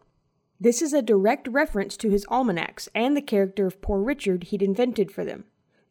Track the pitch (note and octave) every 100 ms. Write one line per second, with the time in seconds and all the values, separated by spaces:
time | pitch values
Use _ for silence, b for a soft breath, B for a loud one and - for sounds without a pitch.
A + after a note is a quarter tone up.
0 | _ _ _ _ _ - G#3 A#3+ D#4+ D4
1 | A3+ G3+ G3+ C#4+ C4 G3+ G#3 G3+ G3 -
2 | A3 G3 - A#3+ B3 E3+ - - - G#3
3 | A#3+ C#4+ C#4+ G#3 F#3+ G3 F#3 - - G3
4 | G#3+ D4 G3+ F#3 F3 G3+ G3 G3 B3+ A3+
5 | F#3 - E3 - - _ _ _ -